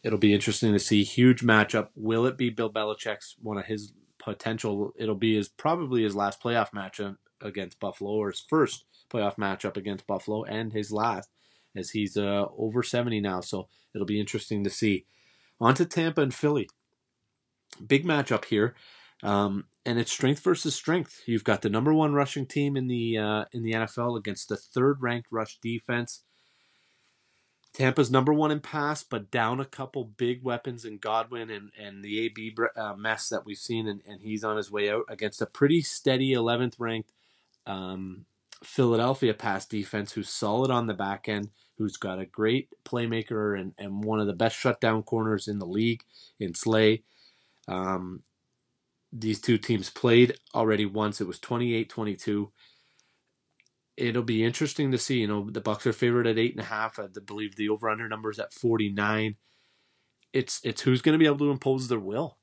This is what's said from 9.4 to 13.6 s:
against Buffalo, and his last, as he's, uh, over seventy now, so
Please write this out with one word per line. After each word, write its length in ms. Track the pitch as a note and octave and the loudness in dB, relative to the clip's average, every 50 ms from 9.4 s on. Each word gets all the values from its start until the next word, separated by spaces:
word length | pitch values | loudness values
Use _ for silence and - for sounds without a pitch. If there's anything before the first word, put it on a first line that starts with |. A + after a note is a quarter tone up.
| G#2 G2 F#2+ - - G2+ - | -2 -2 -2 -2 -6 -6 -6
against 300 | G2+ F#2+ G#2 G2+ F#2+ - | -4 -6 -6 -8 -8 -4
Buffalo, 380 | - G2+ F#2 - - G#2+ G#2+ A2+ | -4 -4 -4 -2 -4 -4 -4 -4
and 280 | - G#2 A2 A2+ A2 | -4 -4 -4 -4 -4
his 200 | G#2+ G#2+ G#2 G2+ | -4 -6 -4 -4
last, 360 | G#2+ G#2 A2 A#2 G#2+ F#2 - _ _ _ _ _ _ _ _ _ _ | -2 0 0 0 0 -2 -8 _ _ _ _ _ _ _ _ _ _
as 160 | G2 F2+ - | -10 -10 -4
he's, 260 | - A2 G#2 F#2+ - | -2 -2 -2 0 0
uh, 300 | G#2 G2+ G2 G2+ G2+ G2+ G2 - | 0 0 2 2 0 0 -2 -4
over 260 | - A2+ A2 G#2+ B2 | -6 -6 -2 -2 -2
seventy 380 | A2+ - - A#2+ A#2+ A#2+ A2+ G#2+ | -2 0 -2 -2 0 0 -2 -2
now, 200 | G2+ G2+ F#2 F2+ | 0 -2 -2 -4
so 280 | F2+ - - F#2+ | -4 -6 -6 -8